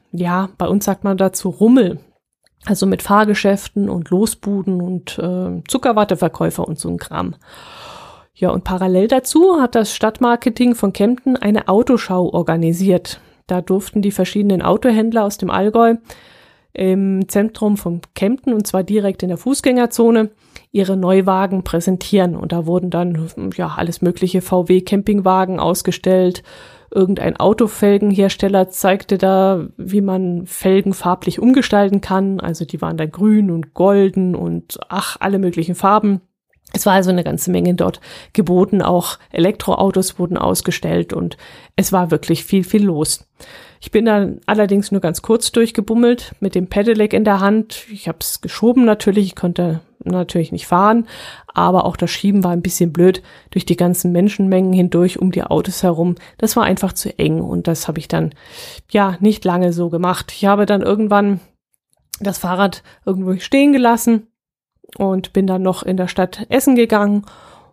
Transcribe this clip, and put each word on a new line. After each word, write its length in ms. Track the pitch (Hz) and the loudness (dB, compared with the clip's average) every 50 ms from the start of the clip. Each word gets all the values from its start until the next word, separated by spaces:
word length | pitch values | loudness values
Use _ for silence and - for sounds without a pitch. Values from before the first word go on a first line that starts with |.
| _ _ | _ _
ja, 360 | - 175 175 175 175 185 190 185 - | -8 -6 -4 -2 -2 -2 -4 -6 -6
bei 120 | - 175 - | -6 -4 -2
uns 160 | - 202 202 | 0 0 0
sagt 180 | 202 190 - | -2 -4 -2
man 140 | - 196 196 | -2 -4 0
dazu 320 | 190 190 185 - - - 185 | 0 0 0 -2 -4 -6 -6
Rummel, 480 | - - 208 233 254 269 202 175 - 147 - _ _ _ _ _ _ _ _ _ _ _ - | -2 2 4 4 6 6 4 2 -2 -6 -12 _ _ _ _ _ _ _ _ _ _ _ -4
also 220 | - 202 - 196 | -4 -2 0 0
mit 160 | 196 185 - | 0 -2 -2
Fahrgeschäften 880 | - - 202 208 214 208 208 - - 196 196 202 - - - 202 196 - | 0 0 2 2 4 2 0 2 2 0 0 0 -4 -6 -4 -4 -2 -2
und 200 | 190 175 160 - | -2 -4 -2 -2
Losbuden 720 | 180 185 220 214 - - - 202 202 196 185 196 185 180 | 0 0 0 0 -2 -6 -6 -4 -4 -2 -2 -2 -4 -2
und, 380 | 175 180 185 175 - - - - | -4 -4 -6 -8 -8 -10 -8 -6
äh, 420 | - 180 180 180 185 180 180 175 - | -4 -4 -4 -4 -4 -6 -6 -8 -6
Zuckerwatteverkäufer 1000 | - - 247 - 262 220 214 208 - 180 - 180 160 - - 170 165 - - 170 | -6 -6 -2 0 0 2 2 2 0 0 0 -2 -2 -2 -2 -4 -4 -4 -4 -6
und 120 | - - - | -8 -8 -8
so 100 | - 170 | -8 -8
ein 100 | - 170 | -8 -8
Kram. 360 | - - - - - 180 165 - _ - - - - - - - - - - - - - - - _ _ _ | -10 -10 -8 -8 -8 -8 -10 -12 _ -20 -20 -20 -20 -20 -20 -20 -20 -20 -20 -20 -20 -20 -20 -20 _ _ _
Ja, 140 | _ 185 180 | _ -2 -2
und 140 | - 185 - | -2 -2 -4
parallel 420 | - 185 180 185 185 185 185 202 | -4 -4 -2 0 0 2 2 2
dazu 540 | 240 269 262 254 - - 311 349 381 349 311 | 4 2 0 0 2 4 4 6 6 6 4
hat 160 | 254 240 - | 2 2 2
das 180 | 233 214 214 - | 0 0 0 -2
Stadtmarketing 800 | - - 220 220 - 247 240 240 240 - 247 220 - 247 247 233 | -2 -2 -2 0 0 0 0 0 0 0 -4 0 2 2 2 2
von 180 | - 208 196 | 2 0 -2
Kempten 440 | 185 - 196 233 254 254 - 269 247 | 0 2 0 0 0 0 0 -2 -2
eine 320 | - 196 208 214 - - - | 0 0 0 0 0 2 2
Autoschau 640 | 190 214 247 - 254 - - - 185 180 180 - | 2 2 4 4 2 0 0 -2 0 0 0 0
organisiert. 880 | - 175 165 170 165 165 165 165 170 170 190 196 180 170 175 - - - _ _ _ _ _ | 0 -2 -2 0 0 0 0 0 0 2 2 2 2 2 0 -6 -14 -18 _ _ _ _ _
Da 140 | - 185 180 | -6 -6 -6
durften 420 | 170 - 190 202 196 - - 214 | -2 -2 -2 -2 -2 -4 -4 -2
die 80 | 196 202 | -2 0
verschiedenen 500 | 196 - 185 - - 208 208 202 190 175 | 0 -2 -4 -2 -2 0 0 2 0 0
Autohändler 640 | - - 190 220 - 254 220 220 226 226 226 226 208 | 2 0 0 2 2 2 2 2 2 0 0 0 0
aus 140 | 202 - - | -2 -2 -4
dem 120 | 190 175 | -4 -4
Allgäu 440 | - 185 196 214 214 233 233 226 233 226 - - - - - - - _ _ _ _ _ _ _ | -2 0 0 2 4 4 4 4 4 0 -4 -12 -20 -20 -20 -20 -20 _ _ _ _ _ _ _
im 560 | _ - 190 185 190 196 196 190 190 190 190 - | _ -2 0 0 2 2 0 0 0 -2 -2 0
Zentrum 480 | - 202 208 220 - - 220 208 208 | 0 0 0 0 -2 -2 -2 0 0
von 240 | 202 - 175 170 175 - - _ | 0 -2 -6 -6 -6 -10 -14 _
Kempten, 360 | - 190 208 254 - - 277 | -4 -2 -2 -2 -2 -2 -2
und 140 | 226 214 202 | -2 -2 -2
zwar 160 | - - 190 | -2 -2 -4
direkt 400 | 185 - 208 214 202 196 196 - | -2 0 -2 0 0 0 -2 -4
in 60 | 180 185 | -4 -6
der 100 | 175 - | -6 -4
Fußgängerzone, 920 | - 247 277 - - 262 247 247 240 233 - - 233 226 233 220 220 214 - _ _ _ _ - - _ | -2 -4 -4 0 0 2 2 2 2 0 2 2 4 4 4 4 2 0 -4 _ _ _ _ -20 -20 _
ihre 240 | - 202 190 185 196 | -2 -2 0 0 0
Neuwagen 640 | 190 185 180 190 196 185 196 190 185 196 185 196 185 | 0 2 2 2 4 4 2 2 0 0 0 -2 -4
präsentieren. 720 | - - - 170 170 190 185 180 - - 196 196 180 175 160 | -4 -4 -4 -2 0 0 -2 -2 -2 0 2 2 2 2 -2
Und 160 | - - - | -4 -6 -4
da 160 | 170 170 160 | -4 -4 -2
wurden 240 | 165 175 180 180 180 | -2 -2 -2 -2 -2
dann, 380 | 175 175 180 175 170 160 160 165 - - - 190 - | -2 -2 -2 -2 -2 -4 -6 -8 -10 -10 -10 -8 -6
ja, 200 | - 175 156 147 | -6 -8 -6 -4
alles 260 | - - 165 165 - | -4 -4 -4 -4 -2
mögliche 380 | 180 175 180 - 185 180 - 180 | -2 -2 0 0 -2 -2 -2 -2
V 280 | 180 - 185 180 175 175 | -2 0 0 0 2 4
W-Campingwagen 920 | 185 185 180 - 202 202 202 220 208 202 185 - 185 190 190 185 185 - | 2 2 2 0 -2 -2 0 0 0 2 2 2 2 2 0 0 -2 -2
ausgestellt. 840 | - 165 185 - - 180 175 - - 190 185 185 185 180 180 - - - - - - - - - _ _ | 0 0 -2 -2 -2 -4 -6 -2 0 2 2 4 4 2 0 -4 -10 -18 -20 -20 -20 -20 -20 -20 _ _
Irgendein 460 | - 196 185 180 196 - - 170 - | 0 0 2 2 0 -2 -2 -4 -2
Autofelgenhersteller 1300 | - - 190 220 - 233 208 - - 214 202 202 202 208 202 196 202 196 196 - - 202 196 196 185 185 185 | -2 -2 -2 2 0 0 -2 0 0 2 2 2 4 2 2 2 2 2 0 0 -2 -2 0 2 2 0 0
zeigte 480 | - - - 185 190 202 - - 202 | -4 -2 0 0 0 0 -2 -4 -2
da, 520 | 185 196 190 190 190 190 190 196 170 151 - - | 0 2 2 2 4 2 2 2 0 -4 -8 -12
wie 240 | - 185 185 196 208 | -14 -8 -2 -2 0
man 440 | 196 196 185 190 185 180 175 175 185 | 0 0 -2 -2 -2 -4 -4 -6 -8
Felgen 460 | - - - - 190 190 196 196 196 | -10 -10 -4 0 2 2 2 2 0
farblich 460 | 185 - - 180 185 - - 180 - - | -4 -2 -2 -4 -4 -2 -4 -6 -4 2
umgestalten 600 | - 247 262 277 233 - 214 202 202 196 202 196 | 2 4 4 4 2 2 2 2 2 2 0 -2
kann. 400 | - - 190 190 196 196 196 185 | -2 -2 -2 -2 0 -2 -2 -4
Also 240 | - - 165 - 165 | -4 -6 -6 -6 -8
die 180 | - - 156 | -8 -8 -6
waren 140 | 165 160 165 | -6 -6 -4
da 100 | 160 156 | -4 -6
grün 460 | 156 - 170 208 214 214 214 208 185 | -6 -4 0 2 4 4 4 2 2
und 220 | 165 165 160 - _ | 0 -4 -6 -6 _
golden 600 | - 175 202 202 202 196 190 190 190 185 180 175 | 2 2 4 4 4 2 2 2 0 0 0 -2
und 460 | - 175 170 170 170 170 - - - - - | -2 -4 -6 -6 -8 -10 -12 -16 -16 -14 -10
ach, 300 | - 196 - - - - | -8 -8 -8 -8 -8 -6
alle 180 | - 185 196 190 | -2 -2 0 0
möglichen 380 | 190 180 170 165 165 180 175 | 0 -2 -2 -2 -4 -4 -4
Farben. 440 | - - 190 208 214 214 208 196 185 - _ _ _ _ _ _ _ _ - - | -2 2 2 2 4 2 2 0 -2 -4 _ _ _ _ _ _ _ _ -10 -8
Es 100 | - - | -2 0
war 80 | 202 185 | 2 2
also 160 | 196 185 185 | 4 4 2
eine 120 | 180 180 | 0 0
ganze 300 | 165 151 160 - - 180 | 0 -2 -4 -4 -2 -2
Menge 220 | 180 180 175 175 180 | 0 0 2 0 0
dort 260 | - 175 185 - - - - - - - - | 2 0 -2 -2 -6 -14 -20 -20 -20 -20 -4
geboten, 500 | - - 170 165 180 180 196 208 208 190 | -2 -2 0 2 4 4 4 4 2 2
auch 360 | - - 180 170 - - - - - _ | 2 2 2 0 0 -4 -10 -14 -18 _
Elektroautos 880 | - - 165 190 220 - - 202 - - 196 196 185 185 185 - - - | -2 0 2 2 0 -2 -2 -2 0 0 0 0 2 0 -2 -2 -4 -4
wurden 180 | 175 175 175 | -4 -4 -2
ausgestellt 760 | - - - 185 - - 185 170 - - 160 165 - 170 - | -2 -2 -2 -2 -2 -2 -4 -4 -4 -4 -2 -2 -2 -2 -4
und 240 | - - 175 165 - - - - - - - _ _ | -6 -6 -6 -6 -8 -12 -18 -20 -20 -20 -20 _ _
es 160 | - 190 - | -4 -2 0
war 180 | 196 185 180 170 | 0 0 2 0
wirklich 320 | 175 160 - - 165 - | -2 -2 0 -2 -4 -4
viel, 220 | - - 196 190 180 | -2 0 0 0 0
viel 200 | - - 214 208 | 2 0 2 2
los. 440 | 196 165 147 156 - - - - _ _ _ - - - - - - _ _ | 2 0 0 -2 -2 -4 -6 -10 _ _ _ -20 -20 -20 -20 -20 -20 _ _
Ich 120 | - - | -10 -2
bin 140 | - 214 226 | 0 2 2
dann 340 | 226 208 202 196 - - - - | 4 2 2 0 -2 -4 -6 -4
allerdings 440 | - 214 214 208 196 202 202 202 - | 0 2 2 4 4 2 0 0 0
nur 100 | 202 196 | -2 -2
ganz 220 | - 233 - - | -2 -2 -4 -4
kurz 300 | - - 220 233 - - | 0 0 0 0 0 0
durchgebummelt 840 | - 233 233 226 - 226 202 - 226 233 240 240 247 247 - - - - | 0 2 0 2 0 -4 -4 0 2 2 4 4 2 0 -4 -12 -10 -6
mit 160 | 202 190 - | -6 -4 -2
dem 120 | 180 185 - | -2 -4 -2
Pedelec 440 | - 202 208 233 226 214 208 208 | -2 0 2 2 2 2 2 2
in 100 | - 226 | 2 2
der 160 | 220 208 196 185 | 2 2 2 2
Hand. 480 | 196 202 214 220 220 220 - - - 226 | 2 2 2 2 0 -4 -10 -16 -16 -16
Ich 160 | 208 196 - 165 | -18 -12 -10 -10
hab's 320 | - - - - - - | -10 -8 -8 -10 -10 -10
geschoben 440 | - 165 - - 214 233 240 262 240 | -10 -12 -6 0 2 4 4 4 4
natürlich, 400 | 220 214 214 - 208 190 208 196 | 4 2 2 0 0 2 2 0
ich 100 | 185 - | 0 -4
konnte 460 | - - 175 170 - 175 170 160 160 - _ _ _ | -4 -4 -4 -2 -2 -2 -2 -2 -4 -8 _ _ _
natürlich 480 | - 180 180 185 175 - - 175 160 - | -6 -4 -4 -4 -4 -2 -2 -2 -2 -2
nicht 160 | - - - | -6 -10 -4
fahren, 400 | - 180 180 196 214 220 233 226 - - - - - - - - | 0 2 4 4 4 4 2 0 -2 -10 -18 -18 -20 -20 -20 -20
aber 380 | - - 170 175 180 185 180 - | -8 -2 0 0 2 2 2 0
auch 120 | - - | 0 -2
das 140 | - 175 170 | -4 -4 -4
Schieben 320 | - - - 202 202 202 | -4 -2 0 0 2 2
war 80 | 185 180 | 2 2
ein 120 | 175 175 | 0 -2
bisschen 300 | - 175 - - 175 170 | -2 -4 -2 0 -2 0
blöd 300 | 147 175 175 185 185 - - - - - _ _ | 2 4 4 4 4 2 -6 -18 -20 -20 _ _
durch 160 | - 185 - | -6 -4 -2
die 100 | - 175 | -2 0
ganzen 340 | 175 180 175 180 - - 180 | 2 2 0 0 0 0 0
Menschenmengen 640 | 175 175 190 208 - - 196 190 190 185 190 185 | 2 2 2 2 2 0 0 2 2 2 2 2
hindurch 480 | 185 185 180 180 - 170 175 185 - - | 2 2 2 2 2 2 2 2 0 0
um 100 | 185 185 | -2 -2
die 140 | - - - | -2 -2 -2
Autos 400 | - - 156 - 190 - - - | -2 -2 -2 -2 -4 -4 -2 -2
herum. 320 | 180 170 160 170 180 175 - - - _ - | 0 0 0 0 -2 -2 -4 -10 -18 _ -4
Das 180 | 226 220 - | -4 -2 0
war 80 | 240 214 | 0 0
einfach 280 | - 190 - - 185 | 0 0 0 -2 -4
zu 240 | - - - - - | -4 -6 -8 -8 -4
eng 240 | - 160 156 156 165 | -2 -2 0 0 -2
und 280 | 175 - 175 170 170 170 | -4 -4 -4 -4 -2 -2
das 180 | 165 - - | -4 -2 -4
habe 140 | - 151 160 | -6 -8 -8
ich 80 | 151 - | -6 -4
dann, 260 | 165 160 160 156 - - - - - - - - - - - _ | -2 -2 -2 -4 -6 -12 -20 -20 -20 -20 -20 -20 -20 -20 -10 _
ja, 260 | - 208 202 190 180 - | 0 0 2 0 0 2
nicht 240 | 202 214 208 - - | 2 2 2 2 0
lange 280 | 190 175 180 185 175 | -2 0 2 2 0
so 180 | 170 170 175 170 | 0 0 -2 -2
gemacht. 420 | 165 170 180 180 180 - - - - | -2 -2 -2 -2 -2 -4 -8 -12 -8
Ich 100 | - 202 | -2 0
habe 220 | 196 202 208 208 | 2 2 2 2
dann 160 | 190 208 196 | 2 2 0
irgendwann 560 | - 190 202 208 220 208 208 202 202 202 196 175 - _ _ _ _ _ _ _ _ _ _ _ _ _ - - | 2 0 0 0 0 2 2 2 2 2 0 -2 -6 _ _ _ _ _ _ _ _ _ _ _ _ _ -14 -8
das 200 | 208 202 180 - | -6 -6 -6 -6
Fahrrad 440 | - 175 185 185 202 185 - - - - - _ _ | -6 -4 0 0 0 0 0 -6 -14 -20 -20 _ _
irgendwo 300 | 202 190 190 190 185 190 | -4 -4 -2 -2 -2 -4
stehen 360 | 185 - - - 277 285 294 | -4 -2 0 2 4 4 6
gelassen 540 | 285 262 240 233 233 226 - 233 226 214 - _ _ _ _ _ _ _ _ _ _ _ - _ - | 4 4 4 4 2 2 2 2 2 2 0 _ _ _ _ _ _ _ _ _ _ _ -20 _ -6
und 360 | - 196 190 190 190 185 - | -4 -2 -2 -2 -2 -4 -2
bin 140 | - 196 196 | 0 0 0
dann 160 | 190 185 185 | 2 0 0
noch 200 | 185 185 180 - | 0 -2 -2 -2
in 140 | - - 185 | -4 -4 -4
der 120 | 185 180 175 | -2 -4 -4
Stadt 380 | - - 185 185 - - 214 - | -2 -2 -2 -2 -4 -10 -6 -2
essen 280 | - 269 - 277 254 | 0 2 2 4 4
gegangen. 480 | 240 233 226 226 202 208 202 208 208 202 - - - - - - - _ _ | 4 4 2 2 0 2 2 0 0 -2 -6 -14 -20 -20 -20 -20 -20 _ _